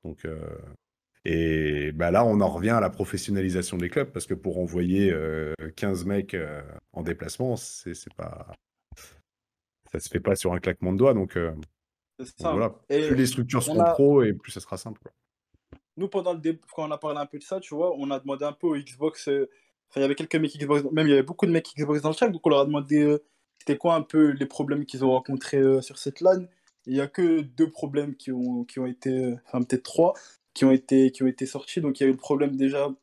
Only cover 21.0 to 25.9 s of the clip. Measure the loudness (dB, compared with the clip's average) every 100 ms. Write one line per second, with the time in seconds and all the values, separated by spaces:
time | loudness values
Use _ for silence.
21 | 4 4 4 0 2 2 -2 -8 -2 0
22 | 0 0 0 2 2 4 4 0 2 4
23 | 4 2 _ _ _ _ -4 0 2 0
24 | 2 4 4 4 -4 -4 -4 -4 -4 0
25 | 2 2 0 -6 -2 2 4 4 0